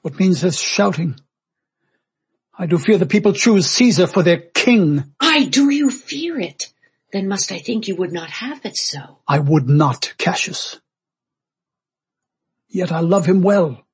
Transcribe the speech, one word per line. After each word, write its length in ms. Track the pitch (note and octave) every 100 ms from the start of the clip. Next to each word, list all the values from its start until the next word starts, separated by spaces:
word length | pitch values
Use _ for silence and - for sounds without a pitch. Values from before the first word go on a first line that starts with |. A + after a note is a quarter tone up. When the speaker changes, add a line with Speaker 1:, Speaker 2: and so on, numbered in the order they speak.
Speaker 1:
What 160 | E3 -
means 240 | F#3+ D#3+
this 160 | F3+ -
shouting? 580 | - - G3+ D#3+ E3 B2 _ _ _ _ _ _ _ _ _ _ _ _ _ -
I 80 | F3
do 100 | E3+
fear 220 | F3 G3
the 80 | E3
people 260 | G#3 G#3
choose 380 | - A#3 G#3 D3
Caesar 360 | - B3 E3 F3
for 160 | G3+
their 160 | F3 E3+
king. 760 | - - - A#3 E3 C#3+ - _
Speaker 2:
Ay, 240 | D#4 D#4
do 260 | C4 C4 C#4+
you 200 | C#4+ C#4
fear 480 | - - C#4 E4+ D#4
it? 340 | D#3+ - - _ _ _ _
Then 140 | G3 G3
must 240 | G3 -
I 80 | F3
think 300 | - A3 G3+
you 80 | F3
would 160 | F3+
not 180 | E3+ D#3+
have 340 | - B3 D4
it 120 | - -
so. 420 | - C#3+ - _ -
Speaker 1:
I 140 | C#3+
would 280 | C#3+ D#3 B2
not, 460 | D3 C#3+ A#2+ - -
Cassius. 640 | - - - - - - _ _ _ _ _ _ _ _ _ _ _ _ _ _ _ _ _ _ _
Yet 240 | F#3 F3+
I 80 | E3
love 260 | E3+ G3 D#3+
him 160 | F#3+
well. 420 | F#3 G3+ E3 A#2 _